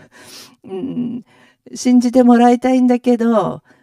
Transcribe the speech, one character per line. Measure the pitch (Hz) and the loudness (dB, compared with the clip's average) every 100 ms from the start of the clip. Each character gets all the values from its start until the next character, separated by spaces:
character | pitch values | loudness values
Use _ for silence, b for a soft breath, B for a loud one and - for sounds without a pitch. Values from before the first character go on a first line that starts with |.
| B B B | B B B
<laughs> | B B B | B B B
う | - | -16
ん、 | 190 180 165 - - - b b b - | -12 -10 -8 -10 -10 -16 b b b -20
信 | - 247 247 | -6 0 2
じ | 240 | 2
て | 254 | 2
も | 240 240 | 4 4
ら | 240 | 4
い | 240 | 2
た | 254 | 0
い | 262 | 0
ん | 247 | 0
だ | 247 | 0
け | 247 233 | 0 0
ど、 | 233 220 165 - - b | 0 -2 -2 -8 -16 b